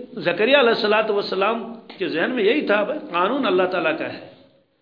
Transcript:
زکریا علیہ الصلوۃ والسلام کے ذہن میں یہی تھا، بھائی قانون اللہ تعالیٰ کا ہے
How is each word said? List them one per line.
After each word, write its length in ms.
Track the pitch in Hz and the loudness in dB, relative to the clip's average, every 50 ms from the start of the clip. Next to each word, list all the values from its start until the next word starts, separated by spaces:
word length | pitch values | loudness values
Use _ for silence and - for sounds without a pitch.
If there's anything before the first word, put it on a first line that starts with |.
| - - - | -14 -14 -12
زکریا 460 | 214 147 170 175 196 214 247 277 285 | -4 -2 -2 0 2 2 4 4 6
علیہ 100 | 254 233 | 6 4
الصلوۃ 400 | 220 - 220 208 208 220 214 220 | 4 2 2 2 2 2 2 0
والسلام 640 | 202 202 185 - 190 190 190 214 233 233 202 - - - - - - | 0 -2 -2 -2 -2 0 0 0 -2 -4 -6 -12 -14 -16 -18 -16 -10
کے 100 | - 185 | -6 -6
ذہن 240 | 151 143 160 190 240 | -4 -2 -2 -2 -2
میں 120 | 254 240 190 | 0 0 2
یہی 180 | 208 277 302 | 2 2 2
تھا، 220 | - 220 202 208 202 | 2 2 0 0 0
بھائی 160 | - - - - - | -2 -6 -8 -8 -4
قانون 340 | 170 175 180 202 262 277 247 | 0 0 0 0 0 0 0
اللہ 180 | 202 185 185 185 | 2 2 2 2
تعالیٰ 340 | 180 190 175 160 160 151 | 0 0 0 0 0 -2
کا 160 | - 135 127 135 | -2 -4 -8 -10
ہے 160 | - - - - - - _ _ _ _ _ _ _ | -12 -16 -20 -20 -20 -20 _ _ _ _ _ _ _